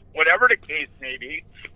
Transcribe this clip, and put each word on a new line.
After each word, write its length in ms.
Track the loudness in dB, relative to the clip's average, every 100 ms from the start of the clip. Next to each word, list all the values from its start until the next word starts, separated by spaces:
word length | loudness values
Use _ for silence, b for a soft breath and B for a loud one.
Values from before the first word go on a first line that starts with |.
| -8
whatever 360 | 0 2 4 4
the 60 | 2
case 300 | -2 -10 -10 -12
may 160 | -14 -12
be. 260 | -12 -14 -16 B B